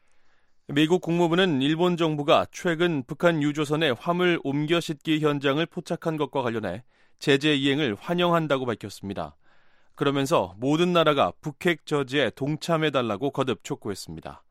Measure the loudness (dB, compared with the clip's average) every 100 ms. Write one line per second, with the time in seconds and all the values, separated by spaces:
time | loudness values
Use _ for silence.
0 | _ _ -20 _ _ _ -6 0 2 2
1 | 2 2 2 4 2 2 0 2 2 2
2 | 0 0 4 4 2 -4 -4 0 0 -2
3 | -6 0 2 2 0 -2 -2 0 0 0
4 | -2 0 2 0 -2 -2 0 0 -2 -6
5 | -2 0 0 0 0 0 -2 -6 -8 -6
6 | -4 -4 -4 -2 -4 -4 -4 -8 -12 _
7 | _ _ 2 2 4 2 2 0 0 -4
8 | -4 0 2 2 0 -2 -2 -6 -8 -12
9 | -10 -8 -10 -12 _ _ _ _ _ -4
10 | -2 0 2 0 0 -4 -2 2 2 4
11 | 4 4 2 0 -10 -4 -2 -2 -2 -4
12 | -2 0 -2 -2 -4 -4 -2 0 2 0
13 | -2 -2 -2 -2 -2 -2 -6 -10 -8 -10
14 | -10 -14 -14 -16 _